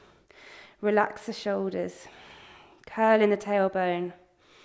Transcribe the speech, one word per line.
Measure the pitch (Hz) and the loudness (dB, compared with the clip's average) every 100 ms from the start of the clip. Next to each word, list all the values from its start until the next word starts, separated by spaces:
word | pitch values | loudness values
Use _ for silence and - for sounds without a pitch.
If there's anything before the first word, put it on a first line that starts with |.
| - _ _ - - - - _ | -20 _ _ -20 -20 -20 -20 _
Relax | 208 208 208 - - | 0 2 0 -4 -12
the | |
shoulders. | - 208 196 190 185 180 180 - - - - - - - - - | -8 -4 -4 -4 -4 -8 -10 -20 -20 -20 -20 -20 -20 -20 -20 -14
Curl | - 220 220 | 0 4 6
in | 208 | 4
the | 202 | 2
tailbone. | 208 202 190 190 180 175 180 - _ _ _ - | 0 0 0 0 -2 -2 -4 -10 _ _ _ -20